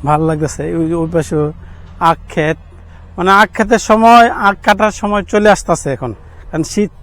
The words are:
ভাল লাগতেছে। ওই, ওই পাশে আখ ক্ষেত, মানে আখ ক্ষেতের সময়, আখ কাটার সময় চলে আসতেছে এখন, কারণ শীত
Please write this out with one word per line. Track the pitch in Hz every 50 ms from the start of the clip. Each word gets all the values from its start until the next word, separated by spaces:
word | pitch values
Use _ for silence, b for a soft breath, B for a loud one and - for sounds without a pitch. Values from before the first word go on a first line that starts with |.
| -
ভাল | 139 151 151 160 160
লাগতেছে। | 160 151 156 147 - - - 160 175 165
ওই, | 165 160 170 170
ওই | 165 165 170
পাশে | 165 156 - - 151 151 151 156 - b b b b b b b b 180 165
আখ | 165 - - -
ক্ষেত, | - 185 156 151 165 - - - b b b b b b b b b
মানে | - 175 185 196 202
আখ | 214 202 -
ক্ষেতের | - 226 202 247 214 - -
সময়, | 220 214 226 226 233 240 233 240 254 - 226
আখ | 202 202 - -
কাটার | - 208 196 208 214 208 -
সময় | - 208 208 208 185 -
চলে | - 214 208 214 196
আসতেছে | - - - 170 - - 143 135
এখন, | 120 139 123 104 - b b b b b b
কারণ | - 156 156 -
শীত | - 208 208 196 - -